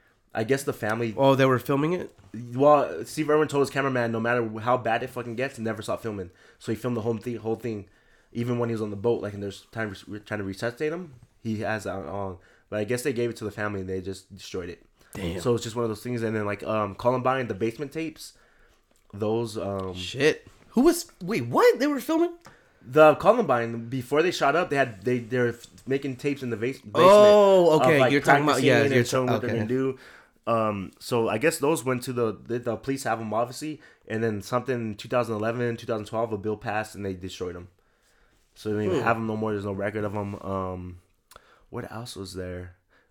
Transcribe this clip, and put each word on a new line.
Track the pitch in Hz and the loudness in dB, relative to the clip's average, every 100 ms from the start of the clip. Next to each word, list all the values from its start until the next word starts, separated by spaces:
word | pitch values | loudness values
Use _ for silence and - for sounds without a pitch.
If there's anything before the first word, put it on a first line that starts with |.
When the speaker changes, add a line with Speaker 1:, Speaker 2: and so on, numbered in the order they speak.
| _ _ _ | _ _ _
Speaker 1:
I | - | -4
guess | 110 135 | 0 0
the | 139 | -2
family | - 107 110 117 107 | -4 -2 -2 -2 2
Speaker 2:
Oh, | 135 | 4
they | 131 131 | 6 4
were | 123 | 2
filming | - 139 156 | 0 -2 0
it? | 180 - _ - 110 120 | -4 -8 _ -18 -14 -8
Speaker 1:
Well, | 123 147 147 123 82 | 4 6 6 4 -4
Steve | - - 147 | -8 -6 0
Irwin | 151 147 | 2 2
told | 143 | 0
his | 131 | 0
cameraman, | 139 139 127 117 | 0 -2 0 -2
"No | 113 | -2
matter | 117 123 113 107 | 0 0 -2 -4
how | 117 127 | 0 0
bad | 113 113 | 0 -2
it | 127 | -4
fucking | 123 120 113 | -8 -8 -6
gets, | 135 120 | -6 -4
never | 110 107 | -6 -6
stop | 110 104 | -6 -6
filming." | 113 101 90 - _ _ | -6 -8 -10 -14 _ _
So | - | -6
he | 110 | -4
filmed | 127 117 | -4 -2
the | |
whole | 113 110 | -2 -4
thing, | 123 113 | -6 -6
whole | 107 | -4
thing, | 113 120 107 98 _ _ _ _ | -4 -4 -8 -10 _ _ _ _
even | - 120 120 | -6 -2 -2
when | 117 | -2
he | |
was | 113 | -4
on | 107 | -6
the | 101 | -2
boat. | 117 117 | 0 0
Like, | 104 | -4
and | 101 | -8
there's | 101 - - | -10 -10 -12
time | 113 107 95 - | -8 -8 -8 -12
re-, | 104 | -14
trying | - 104 | -8 -6
to | |
resuscitate | 98 95 120 - 151 | -6 -4 -6 -4 -4
him, | 170 170 127 - _ | -4 -10 -18 -20 _
he | 113 107 | -6 -4
has | 101 110 | -4 -4
that | 95 | -6
on. | 92 76 101 98 90 _ _ - | -8 -6 -6 -6 -10 _ _ -8
But | 107 | -4
I | |
guess | 104 123 | -2 -2
they | 147 | -2
gave | 117 120 | -2 -2
it | 113 | -4
to | |
the | 107 | -8
family | 110 104 98 | -6 -6 -4
and | 92 | -6
they | 95 | -6
just | 92 95 - | -6 -10 -14
destroyed | 95 - 92 90 | -20 -12 -10 -10
it. | - _ _ _ | -14 _ _ _
Speaker 2:
Damn. | - 90 90 | -8 -6 -2
Speaker 1:
So | 123 | 0
it's | 117 | 0
just | 117 110 | -2 -4
one | |
of | 117 | -4
those | 104 | -4
things. | 123 123 | -6 -4
And | 113 | -2
then, | 110 104 | -2 -4
like, | 101 | -6
um, | - 110 104 95 | -4 -2 -2 -2
Columbine, | 123 127 123 131 117 | 0 0 0 -2 -2
the | |
basement | 95 113 - 143 | -4 -4 -4 -8
tapes, | 160 160 - - - _ _ _ _ _ _ _ | -8 -10 -10 -18 -20 _ _ _ _ _ _ _
those, | 101 107 113 117 107 | -6 -2 -2 -2 -6
um, | 92 98 95 | -6 -4 -6
Speaker 2:
Shit. | 92 87 127 147 - - _ _ | -8 -8 0 0 0 -6 _ _
Who | - | 2
was, | 302 - - - | 4 2 -4 -12
wait, | 175 208 120 | -6 -4 -2
what? | 156 494 294 | 4 4 4
They | 285 | 2
were | 277 | -2
filming? | - 320 339 339 - - _ _ | 0 0 0 -4 -20 -20 _ _
Speaker 1:
The | - 139 156 | 0 8 8
Columbine, | 143 180 247 170 120 117 117 117 | 8 4 4 4 0 0 -6 -6
before | 131 120 147 | -8 0 2
they | 175 | 2
shot | - 151 156 | 2 2 2
up, | 180 | 2
they | 139 | 0
had, | 131 98 | 0 -2
they, | 110 123 | -2 -2
they | 110 123 | 0 0
were | 120 | 0
f-, | 117 - - - | -2 -12 -12 -4
making | 139 139 127 | -2 -2 -4
tapes | 147 139 | -4 -4
in | 127 | -4
the | 110 | -4
base-, | 120 135 | -4 -6
basement | 107 143 180 | -4 6 10
Speaker 2:
Oh, | 208 208 208 196 190 170 156 | 10 10 10 8 8 8 6
okay. | 131 | 6
Speaker 1:
of, | 147 | 6
like, | 131 | 6
Speaker 2:
You're | 143 | 4
talking | 143 143 | 4 4
about, | 151 | 4
Speaker 1:
practicing | 135 135 | 4 4
Speaker 2:
yeah, | 120 | 6
Speaker 1:
and | 123 | 6
Speaker 2:
you're | 120 | 4
Speaker 1:
showing | 120 131 127 | 2 0 0
Speaker 2:
ta-, | |
Speaker 1:
what | 113 | 0
they're | 120 | 0
Speaker 2:
okay. | 117 | -2
Speaker 1:
gonna | 110 | 0
do. | 127 135 131 - - _ _ - | 0 -2 -6 -14 -20 _ _ -2
Um, | 117 110 101 90 - | 0 0 -2 -8 -12
so | - 123 113 | -2 0 2
I | 110 | 2
guess | 151 160 | 0 2
those | 139 160 | 0 0
went | 127 127 | 0 -4
to | 127 | -4
the, | 123 113 104 120 | -2 -2 -4 -6
the, | 120 | -6
the | 120 107 | -4 -6
police | - 135 | -4 -4
have | 117 113 | -2 -4
'em, | 110 | -2
obviously. | 107 120 123 156 147 - _ - | -2 -4 -6 -10 -12 -16 _ -8
And | 110 | -2
then | 113 104 | -2 -2
something | - 123 120 | -4 -4 -2
in | 123 110 104 | -4 -4 -8
two | 117 | -4
thousand | 127 113 107 | -2 -2 -2
eleven, | 110 120 120 117 | -2 -2 -4 -4
two | 117 | -4
thousand | 113 | -6
twelve, | 104 113 117 | -4 -4 -4
a | 107 | -4
bill | 107 104 | -4 -6
passed | 117 104 107 | -4 -6 -6
and | 92 98 | -8 -8
they | |
destroyed | 92 92 - 90 87 | -6 -10 -8 -8 -10
'em. | 90 _ _ _ _ _ _ _ _ | -16 _ _ _ _ _ _ _ _
So | - 107 | -10 -4
they | |
don't | 104 | -2
even | 107 165 | 0 0
Speaker 2:
Hmm. | |
Speaker 1:
have | 117 113 | 2 0
'em | 110 | -2
no | 107 | -2
more. | 110 | -2
There's | 104 | -2
no | 101 | -4
record | 98 101 104 | -4 -4 -4
of | 104 | -4
'em. | 104 101 101 | -4 -6 -8
Um, | 95 95 92 90 90 87 _ _ _ - _ _ _ | -6 -4 -4 -6 -10 -14 _ _ _ -20 _ _ _
what | 117 - | -12 -12
else | 110 120 | -12 -12
was | - 95 | -12 -12
there? | 90 90 90 90 - _ _ _ | -10 -10 -10 -14 -18 _ _ _